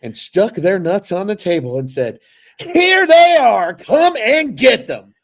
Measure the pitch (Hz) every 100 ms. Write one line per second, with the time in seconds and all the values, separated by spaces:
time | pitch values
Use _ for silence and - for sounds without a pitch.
0 | 117 110 - 175 214 220 165 196 165 196
1 | 202 180 196 208 175 170 127 127 131 135
2 | 120 104 _ _ _ _ 349 349 359 381
3 | 359 330 339 339 254 202 175 185 - 285
4 | 349 320 220 302 302 165 254 233 - 120
5 | 101 _